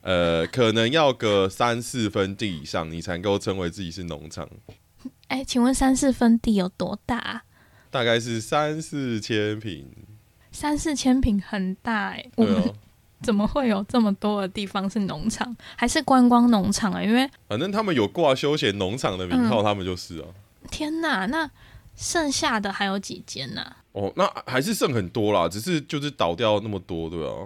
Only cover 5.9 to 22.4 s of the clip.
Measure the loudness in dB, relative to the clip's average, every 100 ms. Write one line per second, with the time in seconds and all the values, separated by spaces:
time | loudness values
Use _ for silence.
5.9 | 4 2 4 4 4 4 0 0 _ -6
6.9 | -6 -6 -6 -6 -12 _ _ _ _ _
7.9 | 0 2 2 0 -4 -2 0 0 -4 -6
8.9 | -4 -2 -4 0 0 0 -2 -8 -10 -14
9.9 | -20 -20 -20 _ _ _ -6 -4 -2 -2
10.9 | 0 2 4 4 0 -2 -4 -4 -6 -4
11.9 | -4 -4 -8 -10 2 2 4 0 -4 -20
12.9 | _ _ _ -2 0 2 0 0 0 0
13.9 | 2 2 0 -2 -2 -4 -6 -4 -4 -2
14.9 | -2 -4 -2 -4 -4 -8 -8 -16 -4 0
15.9 | 0 4 6 8 8 6 4 2 0 -2
16.9 | -2 2 2 2 -6 _ -4 -2 0 2
17.9 | 2 2 4 4 4 2 2 0 0 -2
18.9 | -2 -2 -2 0 2 2 4 2 0 -2
19.9 | -6 -8 -12 -14 -20 _ _ -14 -8 -6
20.9 | -4 -2 -2 -2 -2 -4 _ -20 -20 -20
21.9 | -10 -4 -2 0 -2